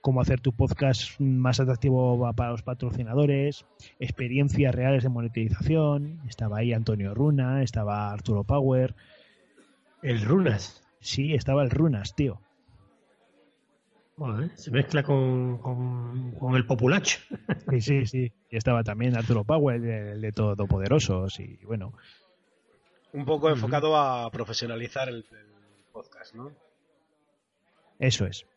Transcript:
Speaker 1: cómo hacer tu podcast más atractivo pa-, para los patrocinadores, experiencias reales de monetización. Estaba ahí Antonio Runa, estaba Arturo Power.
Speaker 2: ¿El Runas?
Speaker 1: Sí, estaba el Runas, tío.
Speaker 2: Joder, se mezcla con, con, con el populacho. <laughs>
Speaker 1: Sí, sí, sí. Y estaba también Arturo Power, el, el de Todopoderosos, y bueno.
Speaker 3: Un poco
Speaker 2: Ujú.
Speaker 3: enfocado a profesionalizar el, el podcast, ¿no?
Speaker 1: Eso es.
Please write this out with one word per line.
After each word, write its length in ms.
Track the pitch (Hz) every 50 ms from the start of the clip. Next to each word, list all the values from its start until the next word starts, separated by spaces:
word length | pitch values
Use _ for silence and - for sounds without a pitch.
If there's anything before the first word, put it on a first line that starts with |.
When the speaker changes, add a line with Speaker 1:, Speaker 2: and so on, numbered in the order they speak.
Speaker 1:
cómo 200 | - 139 131 127
hacer 180 | 123 - 131 123
tu 140 | - 135 120
podcast 640 | - 135 101 - - 143 135 127 - - - - -
más 400 | 143 135 131 127 127 127 123 -
atractivo 640 | 135 127 127 117 - 139 127 127 127 123 123 120
pa-, 120 | 123 120 113
para 180 | 117 123 120
los 100 | 120 113
patrocinadores, 1040 | - - 127 - 131 123 110 123 120 113 117 143 147 143 143 139 139 147 143 - - _ _ _ - - _ _
experiencias 760 | 127 127 - - 127 120 123 139 143 139 - - 143 127 123
reales 260 | 127 123 131 139 131
de 80 | 117 131
monetización. 1080 | 123 120 117 117 113 117 113 110 95 - - 143 160 160 151 147 147 143 143 151 160 165 143 117
Estaba 300 | - - 117 107 101 107
ahí 140 | 117 120 117
Antonio 420 | 113 110 110 107 104 98 98 104
Runa, 480 | 113 143 151 147 139 127 127 131 139 131
estaba 480 | 120 - 117 107 104 104 104 104 101
Arturo 320 | 101 101 92 - 110 101 98
Power. 500 | 104 139 143 135 135 131 127 127 127 - - - - - - - _ _ _ _ _ _ - - _ _ _ _ _ _ _ -
Speaker 2:
¿El 180 | 139 120 113
Runas? 640 | 104 110 151 196 185 147 110 101 - - - - _ _ _ _
Speaker 1:
Sí, 340 | - - - 139 139 151 156
estaba 300 | 127 - 135 135 143 143
el 80 | 123
Runas, 420 | - 139 160 165 131 101 98 - -
tío. 260 | - 147 127 95 - - _ _ _ _ _ _ - _ _ _ _ _ _ _ _ _ _ _ _ _ _ _ _ _ _ _ _ _ _ _ _ _ _ _ -
Speaker 2:
Joder, 300 | 147 123 107 110 143 175 -
se 160 | - - 156
mezcla 320 | 117 135 135 - - 147 143
con, 560 | - 143 135 131 131 127 127 127 127 123 120
con, 720 | - 127 127 123 127 123 123 123 120 120 123 127 127 123 117
con 220 | - 127 127 127
el 120 | 127 117
populacho. 500 | 110 135 113 123 127 170 202 - - - - - _
<laughs> 180 | - - - - 196 - - -
Speaker 1:
Sí, 120 | 135 123
sí, 240 | 107 131 143 139 123
sí. 260 | 107 - 127 127 117 _ _ _ _
Y 60 | 113
estaba 260 | 113 110 131 123 117
también 360 | 113 110 104 110 120 127 123
Arturo 260 | 113 113 110 120 110 101
Power, 320 | 107 151 160 143 139 120
el, 320 | 120 117 117 113 107 104
el 140 | 104 104 107
de 100 | 110 107
Todopoderosos, 1040 | 104 - 110 104 101 101 101 95 98 95 95 98 135 156 - - 95 90 92 98 - -
y 180 | 95 - 67 - -
bueno. 260 | 101 113 107 92 - - - - - - _ _ _ _ _ _ _ _ _ _ _ _ _ _ _ _ _ _ _
Speaker 3:
Un 140 | - 143 143
poco 220 | 127 156 147 143
Speaker 2:
Ujú. 80 | 160 151
Speaker 3:
enfocado 420 | 123 110 113 139 147 147 156 156
a 340 | 151 143 135 127 123 117 113
profesionalizar 760 | - - 113 98 113 - 123 117 117 113 120 117 - 135 131 131
el, 80 | 120
el 680 | 117 110 _ - 107 107 104 104 104 101 104 _ _ _ _
podcast, 420 | _ 110 - _ - - 95 - 110
¿no? 180 | 113 127 147 147 _ _ _ _ _ _ _ _ _ _ _ _ _ _ _ _ _ _ _ _ _ _ _ _ _ _ _ _ _
Speaker 1:
Eso 260 | 139 131 117 - 104
es. 200 | 90 - - - _ _